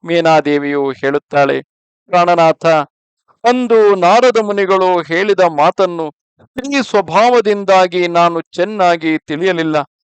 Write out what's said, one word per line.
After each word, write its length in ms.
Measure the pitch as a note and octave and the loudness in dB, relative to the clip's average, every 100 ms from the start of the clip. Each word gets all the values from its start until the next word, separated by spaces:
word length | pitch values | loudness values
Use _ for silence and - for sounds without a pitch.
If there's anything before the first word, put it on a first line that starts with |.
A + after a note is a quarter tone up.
ಮೇನಾದೇವಿಯು 840 | E3+ E3+ E3 D#3 C#3+ D3 C#3+ C#3+ C#3 | -2 -2 2 2 2 -2 -2 -4 -4
ಹೇಳುತ್ತಾಳೆ, 720 | B2+ C#3 C#3+ _ C#3+ C#3 C3+ - _ _ _ _ | -4 -4 -4 _ -2 0 -2 -8 _ _ _ _
"ಪ್ರಾಣನಾಥ, 600 | F3+ F3 E3+ E3 D#3 E3 D#3 C#3+ _ _ _ _ _ | -2 0 2 2 0 0 0 -2 _ _ _ _ _
ಅಂದು 500 | A#3 B3 B3 A3+ G#3 | -2 0 2 4 4
ನಾರದ 420 | G3 F3 G#3+ B3+ A3+ | 2 2 4 2 0
ಮುನಿಗಳು 600 | G#3 G3+ F#3+ F#3+ F#3 F3+ | -2 -2 0 0 2 -2
ಹೇಳಿದ 380 | D3+ E3 G#3 G3 | -2 -4 -2 2
ಮಾತನ್ನು 720 | F3+ D3+ D#3 F3 F#3 E3+ D#3 _ _ _ | 0 2 0 2 -2 -2 -10 _ _ _
ಸ್ತ್ರೀ 400 | _ - C#4 C#4+ | _ -14 -6 -4
ಸ್ವಭಾವದಿಂದಾಗಿ 1300 | A#3 G#3 E3+ E3+ A#3 B3 G#3 G3+ G3 F#3+ F#3 F3+ F3 | -2 -2 0 0 2 2 0 -2 2 2 2 0 -2
ನಾನು 320 | E3+ E3+ E3+ | 2 0 0
ಚೆನ್ನಾಗಿ 760 | - - F3+ G#3+ F3+ E3+ D#3+ D#3 | -10 -6 -6 0 0 0 -2 -4
ತಿಳಿಯಲಿಲ್ಲ. 580 | _ D3+ F#3 E3+ D#3+ D3+ C#3 _ _ | _ -6 -4 -2 -2 -4 -6 _ _